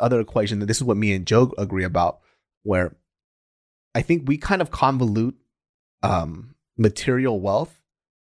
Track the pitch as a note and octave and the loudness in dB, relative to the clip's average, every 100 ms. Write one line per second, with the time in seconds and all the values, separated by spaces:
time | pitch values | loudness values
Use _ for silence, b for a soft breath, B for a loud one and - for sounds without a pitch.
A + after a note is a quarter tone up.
0 | A#2+ B2 G#2+ A#2 G#2+ G#2 G#2 A2+ B2 G#2 | 0 2 0 0 0 0 -2 0 0 2
1 | G#2+ F#2+ F2 A2 B2+ - G2+ F#2+ F2+ F2 | 2 0 2 2 2 0 -4 -2 -2 0
2 | E2+ - _ _ _ _ G#2 F#2 F2+ - | 0 -2 _ _ _ _ -2 0 0 -6
3 | _ _ _ _ _ _ _ _ _ A#2 | _ _ _ _ _ _ _ _ _ -4
4 | - E3+ C3+ D3 - F#3+ D#3+ - C3+ C3 | 0 0 0 -2 0 -2 -2 0 0 2
5 | A#2+ G#2+ A#2 - _ _ _ _ _ _ | 0 0 -2 -4 _ _ _ _ _ _
6 | G2 F2+ D#2+ E2 A#2 _ _ - A2 - | -2 -2 -4 -10 -16 _ _ 0 0 0
7 | - B2+ C3 G#2 G2 G#2+ D#3+ _ _ _ | -2 0 0 -2 0 -2 -2 _ _ _
8 | _ _ | _ _